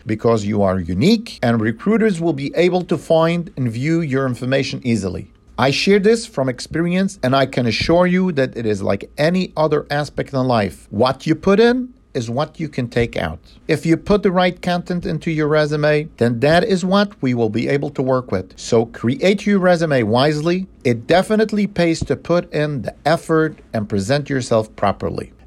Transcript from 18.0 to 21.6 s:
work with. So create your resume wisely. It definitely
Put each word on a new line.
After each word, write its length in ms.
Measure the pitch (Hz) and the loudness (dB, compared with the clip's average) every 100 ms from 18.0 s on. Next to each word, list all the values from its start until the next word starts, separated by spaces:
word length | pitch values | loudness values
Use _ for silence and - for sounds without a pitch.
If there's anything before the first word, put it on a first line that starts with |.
work 300 | 131 127 123 | 0 0 0
with. 260 | 95 92 - | -6 -6 -14
So 300 | - 117 113 | 0 2 2
create 580 | - 113 139 180 202 202 | -2 -4 0 2 2 2
your 140 | 202 | 2
resume 440 | 180 175 165 135 | 4 2 2 0
wisely. 640 | 107 120 147 151 160 180 190 - | 2 2 2 0 -2 -2 -4 -4
It 220 | 127 117 120 | -2 -2 2
definitely 600 | 170 196 214 220 208 | 2 4 0 0 0